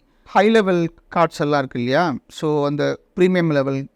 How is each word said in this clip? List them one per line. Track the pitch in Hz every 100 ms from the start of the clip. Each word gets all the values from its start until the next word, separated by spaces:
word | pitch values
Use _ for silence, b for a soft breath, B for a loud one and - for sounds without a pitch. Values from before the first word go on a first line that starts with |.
| - _
high | - 208 208
level | 226 190 175 165 - _
cards | 175 160 -
எல்லாம் | 147 147
இருக்கு | 131 131
இல்லையா? | 120 139 175 120 -
So, | - 156 151 143
அந்த | 147 139 139 _ -
பிரீமியம் | 185 185 165
லெவல் | 143 135 135 139